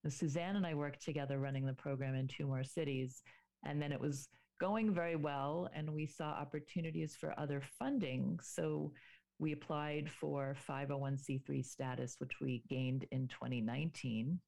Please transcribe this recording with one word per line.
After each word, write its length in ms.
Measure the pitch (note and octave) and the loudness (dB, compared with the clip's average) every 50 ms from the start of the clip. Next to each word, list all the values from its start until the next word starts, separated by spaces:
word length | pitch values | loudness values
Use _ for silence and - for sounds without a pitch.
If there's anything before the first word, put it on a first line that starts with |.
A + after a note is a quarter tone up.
| - | -2
And 80 | D#3 | -4
Suzanne 440 | C#3 - F3 D#3 C3+ E3+ E3+ F#3 G3+ | -2 0 0 2 2 2 0 2 2
and 100 | G3+ F#3 | 2 2
I 80 | E3+ D#3 | 2 2
worked 300 | D3 D3 C#3+ - - - | 0 0 -2 -2 -4 -4
together 340 | - D3 D3 C#3+ C3+ C#3 | -2 0 0 2 2 2
running 300 | C3+ C3+ C#3 C3+ C3+ C3+ | 2 2 2 2 2 2
the 60 | C3+ C3 | 2 0
program 420 | - - D3 C#3 C3 C3+ C3+ C3+ | 0 -2 -2 0 0 2 2 2
in 120 | C3 C3 | 2 2
two 200 | C3 - - D3 | 0 0 -2 0
more 160 | C#3 C3+ C3 C3+ | 0 2 0 0
cities, 580 | C3 - E3+ D#3+ C#3+ C3+ C3 C3 B2+ B2+ - _ - - - _ _ _ _ - | 0 0 -2 0 2 2 0 0 -2 -4 -10 _ -20 -20 -20 _ _ _ _ -4
and 160 | C#3+ C#3+ D3 | 0 0 2
then 120 | D3 C#3+ | 2 0
it 80 | C#3+ - | 0 0
was 300 | - D3+ C#3+ C3+ - - - - _ _ _ _ | 0 0 0 0 -6 -10 -18 -20 _ _ _ _
going 320 | - F#3+ G#3 A3 A3 G#3+ | 2 2 4 4 4 4
very 260 | G3 F3 E3+ E3+ E3 | 4 4 2 2 2
well, 520 | D#3 D3 D3+ C#3+ C#3 C3+ C#3+ D3+ F3 F3+ - - | 2 2 2 2 2 0 2 2 0 -2 -2 -2
and 180 | D3+ D#3 D3+ D3+ | -2 -2 -2 0
we 140 | D3+ D#3 | -2 -2
saw 220 | D3 - - D#3+ D3+ | -2 -4 -4 -2 -2
opportunities 880 | D3+ - C#3+ C3+ - D3+ D3 - - F3 E3 D#3+ D#3 E3 D#3+ D3+ - | -2 -2 -4 -4 -4 -6 -6 -2 -2 0 0 0 0 0 -2 -2 -2
for 220 | - - D#3 - | -4 -4 -2 -2
other 240 | - D3+ C#3+ C#3+ C#3 C3+ - - | 0 0 0 0 0 -2 -4 -6
funding. 640 | - A#3+ C4+ C#4+ C4 F#3 C3+ B2+ C3 C3 C3+ E3+ E3+ | -4 0 2 2 2 2 2 2 2 2 2 0 -2
So 500 | - - - - D#3+ D#3 D3+ D3+ D3+ D3 C#3+ - - - - - _ _ _ | -4 -6 -2 0 2 2 2 0 0 -2 -6 -10 -20 -20 -20 -20 _ _ _
we 140 | _ D#3 D#3 | _ 0 0
applied 580 | D3+ D3 - - D#3 D3 D3 D3+ D3 D3+ D3 D#3 | 0 -2 -2 -2 -2 0 0 0 0 0 -2 -2
for 460 | - - - D3 C#3+ C#3 C#3 C3+ C#3 C3+ - | -4 -4 -2 0 0 2 2 0 -2 -4 -4
five 240 | - C#3 C3+ C#3+ C#3 | -4 -2 -2 0 0
oh 80 | C#3+ | 0
one 200 | C#3 C#3 C#3 C#3 | 0 2 2 0
C 200 | C3+ C#3 - C3+ C3 C3+ | 0 0 -2 -2 -2 0
three 160 | - C#3+ C3+ | 0 0 0
status, 540 | C3 - - - C3+ C3 B2+ B2 B2+ B2 - | 0 -2 -4 -4 -2 -2 0 -2 -2 -4 -4
which 240 | - C#3 C3 - - | -6 -6 -8 -4 -2
we 220 | C#3+ C3+ B2+ A#2 - - | 0 0 0 0 -2 -2
gained 360 | C3+ C3 C3 B2+ C3 C3+ C3 - | 0 0 2 2 2 0 0 0
in 160 | - C3 C3 | 0 0 0
twenty 340 | B2+ - - B2 B2 B2+ A#2+ | -2 -4 -6 -4 -2 0 0
nineteen. 760 | A2 A2 A#2+ C#3 D#3 E3 - - - C3 A2+ A2 A#2 C3+ F3 F3 - | 0 0 0 0 0 -2 -2 -2 -2 0 0 2 2 2 0 0 -2